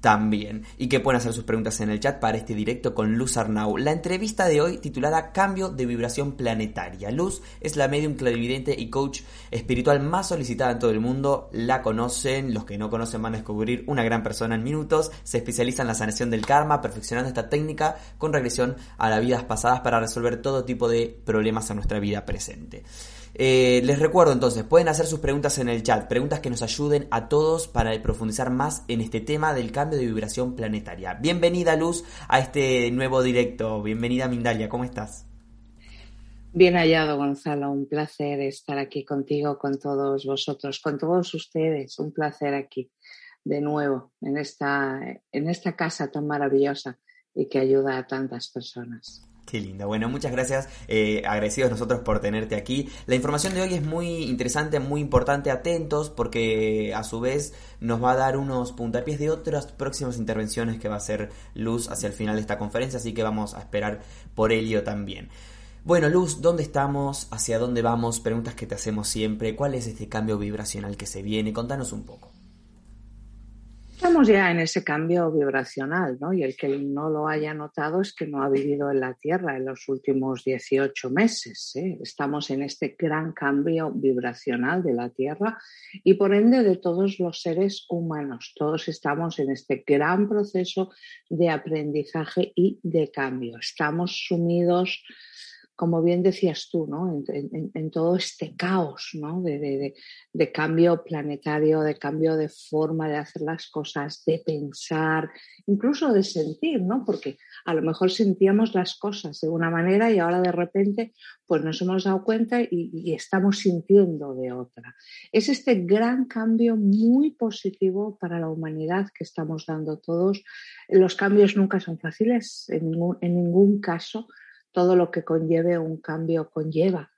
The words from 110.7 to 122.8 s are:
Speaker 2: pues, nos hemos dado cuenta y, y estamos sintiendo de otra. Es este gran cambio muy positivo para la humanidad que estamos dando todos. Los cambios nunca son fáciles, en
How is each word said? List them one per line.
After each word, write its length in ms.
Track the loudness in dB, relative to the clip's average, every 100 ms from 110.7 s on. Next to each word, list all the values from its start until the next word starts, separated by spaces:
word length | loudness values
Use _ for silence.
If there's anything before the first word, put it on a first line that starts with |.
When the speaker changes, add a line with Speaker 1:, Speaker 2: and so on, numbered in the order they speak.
| 2 2 0 -4 _ -20 -20 _
Speaker 2:
pues, 180 | 0
nos 180 | 0 -2
hemos 220 | 0 0
dado 220 | 2 0 0
cuenta 360 | 0 2 0
y, 60 | 0
y 440 | -2 -4 -6 -4
estamos 460 | -4 -2 2 4 4
sintiendo 760 | 2 0 6 6 6 2 -6 -6
de 160 | -6
otra. 420 | -6 -10 -14 -20 -20 -20 -20 0
Es 160 | 0 2
este 280 | 0 2 2
gran 500 | 4 4 4 0 -2
cambio 500 | -2 2 4 4 4
muy 560 | 4 6 6 6 4
positivo 880 | 0 -4 -2 -6 0 0 0 -4 -6
para 180 | -6 -4
la 120 | -4
humanidad 580 | -4 -6 -4 -2 -2 -2 -6
que 60 |
estamos 420 | -12 -6 -6 -6 -6
dando 320 | -6 -4 -6
todos. 460 | -2 0 0 0 -6 -20 -20 -20 4
Los 260 | 6 6 4
cambios 400 | 4 8 8 6
nunca 240 | 4 2
son 180 | -2 -6
fáciles, 640 | -8 0 2 2 -2 -16 -6
en 240 | -4